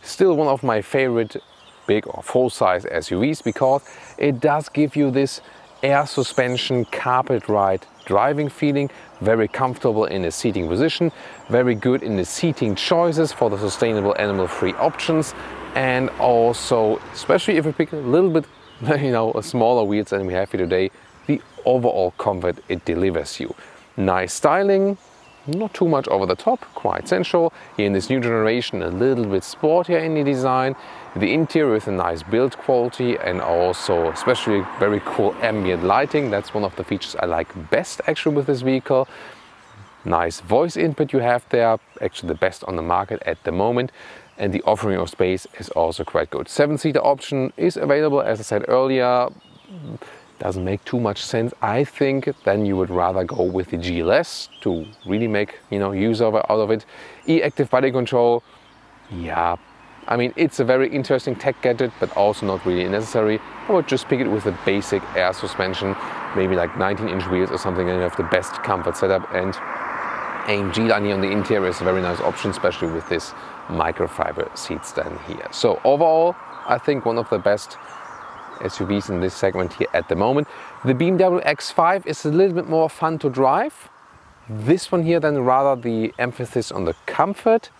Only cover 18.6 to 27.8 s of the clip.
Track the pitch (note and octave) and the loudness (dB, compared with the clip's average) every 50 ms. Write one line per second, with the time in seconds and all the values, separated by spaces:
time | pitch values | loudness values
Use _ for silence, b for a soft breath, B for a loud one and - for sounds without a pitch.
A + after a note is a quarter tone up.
18.6 | - - - - A#2 B2+ D#3 C#3 C#3+ C3+ B2 A2+ A2+ A2+ - A2 G#2 - - B2 | -20 -20 -14 -6 0 0 0 2 2 0 2 2 0 0 -2 -4 -4 -2 0 4
19.6 | A2 A#2 B2+ A#2+ G#2+ G2+ G#2 G#2 G#2 - - G2+ F#2+ F#2 F2+ F#2 G2 - - F#2+ | 4 6 6 4 4 2 2 0 0 0 -2 -2 -2 -2 0 -2 -2 -2 0 -2
20.6 | F#2 E2+ F#2 F#2 F#2+ F#2+ B B B B B - - - D3 - - - - - | 0 2 2 2 2 0 B B B B B -12 -2 -2 -2 -2 -2 -14 -20 -2
21.6 | - - B2+ C3 A#2+ A#2+ - G2 F#2 F2+ - - - G#2+ G2 F#2 F2 F2+ E2+ - | 2 2 2 4 2 2 2 2 0 0 -2 -2 -2 -2 -2 0 -2 -2 -2 -4
22.6 | - - F#2+ F2 - - E2+ E2+ F#2 F#2+ E2+ D#2+ D2 - - - C2 - - B | -6 -6 -6 -4 -2 -2 0 2 0 0 0 -2 -4 -6 -8 -10 -10 -10 -10 B
23.6 | B B B B B B _ - G2 F#2+ F2+ F#2 F#2 F#2 - - - D3+ D#3 F#3 | B B B B B B _ 0 0 2 2 2 0 -4 -4 2 2 4 4 4
24.6 | G3 G3+ G3 F#3+ G3 G3+ G3+ - - - - - - - - - - C#3 D3+ F#3+ | 4 4 4 4 2 0 -2 -4 -12 -20 -20 -20 -20 -20 -20 -14 -8 -6 -4 -4
25.6 | A3 G#3 - - F#3 E3+ D3+ C3+ - - - G2 G2 F#2 F2+ - - A3+ B3+ - | -4 -6 -2 0 2 2 2 2 2 0 0 0 2 0 0 0 2 0 0 0
26.6 | - - - - - G2 F2 - - - F3+ F#3 F3 - - F3 E3 D#3+ B B | -4 -16 -16 -4 -4 -2 -2 -2 -2 0 0 0 0 2 2 2 2 2 B B
27.6 | B B B - | B B B 0